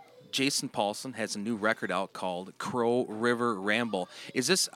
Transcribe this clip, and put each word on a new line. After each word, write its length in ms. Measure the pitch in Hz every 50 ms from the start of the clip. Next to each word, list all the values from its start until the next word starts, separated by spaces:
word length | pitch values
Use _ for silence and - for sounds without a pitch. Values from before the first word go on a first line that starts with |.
| - - - - - -
Jason 380 | - - 135 139 - - 147 123
Paulson 440 | - 120 107 101 104 - - 131 120
has 220 | 110 107 98 -
a 40 | 107
new 160 | 101 113 120
record 360 | 101 101 107 113 - 120 104
out 220 | 92 92 98 - -
called 420 | - 95 92 87 87 95 95 - -
Crow 460 | - - - 123 117 117 120 123 120
River 540 | - 107 107 117 120 120 117 120 120 110 95
Ramble. 480 | 98 104 104 117 123 117 104 92 90 - - - - - -
Is 100 | 127 123
this, 220 | 135 190 180 - - -